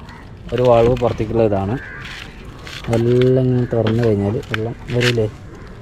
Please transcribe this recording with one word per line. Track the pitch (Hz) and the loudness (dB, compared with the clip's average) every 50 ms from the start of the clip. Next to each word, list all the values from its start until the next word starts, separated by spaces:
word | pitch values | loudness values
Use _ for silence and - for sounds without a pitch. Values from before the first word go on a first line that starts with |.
| - - - - - - - - - - - | -18 -18 -18 -18 -18 -18 -18 -18 -8 -4 -2
ഒരു | 120 127 123 | 2 4 6
വാൾവ് | 120 117 113 120 127 123 123 | 6 6 6 4 4 2 2
പുറത്തേക്കുള്ള | 117 - - 117 107 110 113 113 107 | 0 0 -2 -2 -2 2 2 4 4
ഇതാണ്. | 104 98 98 98 113 143 - - - - - - - - - - - - - - - - - - - - - - | 2 2 0 -2 -2 -4 -6 -10 -14 -14 -14 -14 -14 -14 -14 -14 -16 -16 -16 -16 -16 -16 -16 -14 -14 -10 -4 -2
അതെല്ലാം | 117 113 117 120 123 123 127 127 127 131 131 | 0 2 2 4 4 4 4 4 4 4 4
ഇങ്ങനെ | 127 127 123 123 120 - | 2 2 2 0 0 0
തുറന്നു | 117 110 107 110 117 120 | 0 2 2 2 2 2
കഴിഞ്ഞാൽ | 117 107 101 101 101 107 - - - | 2 2 2 2 0 0 -2 -4 -6
വെള്ളം | - - 110 117 120 - - - 120 | -6 -4 -4 -6 -6 -8 -8 -4 -2
വരില്ലേ? | 120 120 123 120 117 110 107 - - - - - - - - - - | 0 2 2 2 2 0 -2 -4 -8 -16 -18 -18 -16 -16 -16 -16 -16